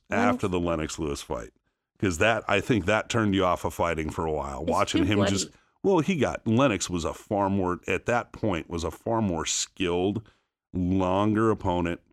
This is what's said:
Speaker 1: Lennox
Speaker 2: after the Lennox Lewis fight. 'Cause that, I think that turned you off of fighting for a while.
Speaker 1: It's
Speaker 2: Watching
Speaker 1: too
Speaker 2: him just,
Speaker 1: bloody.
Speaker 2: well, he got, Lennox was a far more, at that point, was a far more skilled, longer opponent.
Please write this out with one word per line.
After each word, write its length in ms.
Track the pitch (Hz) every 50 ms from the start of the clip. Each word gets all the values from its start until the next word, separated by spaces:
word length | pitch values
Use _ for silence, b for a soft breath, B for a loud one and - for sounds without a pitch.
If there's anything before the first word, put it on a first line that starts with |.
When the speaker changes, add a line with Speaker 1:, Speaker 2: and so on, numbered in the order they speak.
| _ _
Speaker 1:
Lennox 240 | 95 98 98 104 -
Speaker 2:
after 120 | 247 -
the 120 | 98 90 90
Lennox 400 | 87 87 85 78 78 78 - -
Lewis 220 | 82 73 71 -
fight. 300 | - - 73 60 57 - _ _ _ _ _ _ _ _ _ _
'Cause 180 | - 98 85
that, 260 | 78 107 110 117 107 -
I 140 | - 98 101
think 240 | 95 - 131 104 85
that 240 | 95 104 107 - -
turned 260 | - 120 110 104 95
you 100 | 95 92
off 180 | 90 87 82 -
of 80 | 87 -
fighting 340 | - 90 85 82 80 78 76
for 160 | - - 85
a 60 | 80
while. 300 | 78 76 69 71 69 65
Speaker 1:
It's 100 | 78 85
Speaker 2:
Watching 340 | - 90 101 - - - 87
Speaker 1:
too 140 | 95 107 -
Speaker 2:
him 60 | -
just, 240 | 98 101 95 - -
Speaker 1:
bloody. 60 | b b b b b b -
Speaker 2:
well, 160 | 190 196 170
he 160 | 147 - 190
got, 320 | 151 117 87 71 - -
Lennox 420 | 117 110 120 139 139 104 90 - -
was 160 | 87 87 80
a 80 | 78 67
far 340 | - - _ 107 98 101
more, 320 | 95 98 98 92 90 90 85 -
at 200 | - 98 85 -
that 240 | - 117 120 - -
point, 380 | - - - 107 90 80 - -
was 120 | 87 82 80
a 60 | 82
far 320 | 78 - _ 110 117 113
more 240 | 113 98 85 80 73
skilled, 760 | - - - - - _ - 95 87 85 87 90 101 101 101 110 b b b b b b _ _ _ -
longer 800 | 90 90 87 95 98 92 90 92 98 104 107 107 107 113 113
opponent. 480 | 104 104 - 95 87 87 87 85 85 - _ _